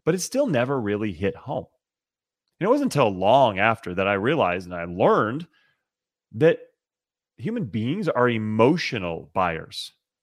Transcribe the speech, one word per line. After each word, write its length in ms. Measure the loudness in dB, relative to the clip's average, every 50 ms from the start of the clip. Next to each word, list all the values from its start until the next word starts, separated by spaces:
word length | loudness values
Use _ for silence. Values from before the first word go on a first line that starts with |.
| _
but 80 | -2 -2
it 60 | -2
still 280 | -4 -4 -2 -2 0
never 320 | 0 0 0 0 0 -2 -2
really 320 | -2 -2 -2 -2 -2 -6
hit 240 | -4 -4 -4 -4 -4
home. 300 | -6 -10 -10 -10 -10 -10 -12 _ _ _ _ _ _ _ _ _ _ _ _ _ _ _ _ _ _
And 60 | 0
it 40 | 2
wasn't 240 | 2 2 2 0 2
until 160 | 2 2 2
long 500 | 2 2 2 4 6 6 4 4 2 2
after 360 | 2 0 0 0 -4 -6 -4
that 120 | -2 0
I 60 | 0 0
realized 540 | 0 0 0 0 2 0 0 0 -2 -6
and 80 | -8 -10
I 80 | -10 -8
learned 640 | -8 -2 2 2 4 4 2 2 0 -2 -6 -10 -12 _ _ _ _ _ _ _ _ _ _ _ _ _ _ _ _ -2
that 260 | 2 4 4 4 2 -4 -14 _ _ _ _ _ _ _ _ _ _ _ _ _
human 280 | -10 -8 -6 -6 -6 -6
beings 420 | -6 -6 -4 -4 -4 -4 -4 -4
are 220 | -2 0 2 2 2
emotional 1000 | 0 -2 -4 -2 2 4 4 4 4 2 -2 -6 -6 -6 -6 -6 -6 -8 -10 -6 -2
buyers. 600 | -2 0 0 -2 -6 -10 -12 -14 -16 -16 -16 -18 _ _ _ _ _